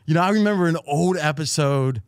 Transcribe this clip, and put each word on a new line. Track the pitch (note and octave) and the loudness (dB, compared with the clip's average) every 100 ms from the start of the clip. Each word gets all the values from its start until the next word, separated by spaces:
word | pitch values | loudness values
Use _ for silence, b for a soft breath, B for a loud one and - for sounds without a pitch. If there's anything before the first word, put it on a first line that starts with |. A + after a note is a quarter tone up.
| - | -2
you | |
know, | E3 | 0
I | F#3 | 2
remember | G#3+ G#3 G3+ E3+ | 2 2 2 0
an | D#3+ - | -2 -2
old | D3 F3+ F#3 | 0 0 0
episode | D3+ C#3+ D3 - C#3+ C#3 C3+ A#2+ | -2 -4 -4 -2 0 0 0 -4